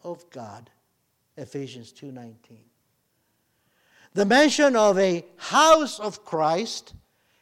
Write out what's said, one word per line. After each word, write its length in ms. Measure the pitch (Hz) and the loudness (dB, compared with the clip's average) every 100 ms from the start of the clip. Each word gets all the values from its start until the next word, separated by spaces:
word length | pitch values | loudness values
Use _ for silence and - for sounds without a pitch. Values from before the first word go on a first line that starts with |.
of 260 | 175 170 _ | -16 -16 _
God. 400 | 131 110 107 117 _ _ _ _ _ _ - | -20 -18 -20 -20 _ _ _ _ _ _ -20
Ephesians 540 | 135 143 135 120 110 | -16 -14 -14 -16 -20
two 200 | _ 143 | _ -20
nineteen. 520 | 127 117 110 _ 113 107 _ _ _ _ _ _ _ _ _ _ _ _ _ _ | -20 -20 -20 _ _ _ _ _ _ _ _ _ _ _ _ _ _ _ _ _
The 100 | 190 | -2
mention 520 | 202 247 302 - 285 240 | 2 4 4 4 2 4
of 220 | 214 190 | 2 4
a 260 | 190 170 - - | 2 0 -6 -16
house 600 | - 247 311 320 277 - | -2 2 6 4 2 -8
of 260 | 214 - | -10 -10
Christ 720 | - 160 156 170 226 - - - _ _ _ _ | -8 -2 0 0 -4 -10 -16 -20 _ _ _ _